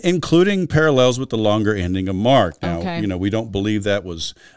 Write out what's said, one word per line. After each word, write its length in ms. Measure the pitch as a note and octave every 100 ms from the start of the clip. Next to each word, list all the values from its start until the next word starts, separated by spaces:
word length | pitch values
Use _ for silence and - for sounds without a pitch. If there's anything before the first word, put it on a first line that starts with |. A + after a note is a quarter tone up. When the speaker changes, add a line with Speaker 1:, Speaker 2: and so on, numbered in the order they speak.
Speaker 1:
including 600 | F3 F3+ - E3 F#3+ F#3+ F3
parallels 520 | D3+ D#3 C3 B2+ B2
with 100 | C3
the 80 | A2+
longer 380 | G#2+ G#2+ G#2 G#2
ending 320 | F2+ F#2+ F#2+
of 60 | F#2+
Mark. 460 | A#2 C3+ F#2 -
Now, 180 | F2 E2+
Speaker 2:
Okay. 220 | F#2 E3+
Speaker 1:
you 60 | G#2
know, 100 | F2+
we 120 | G2
don't 220 | A2 A2+
believe 320 | G2 G#2 G#2
that 200 | G2+ G2+
was 300 | F2+ E2 - - -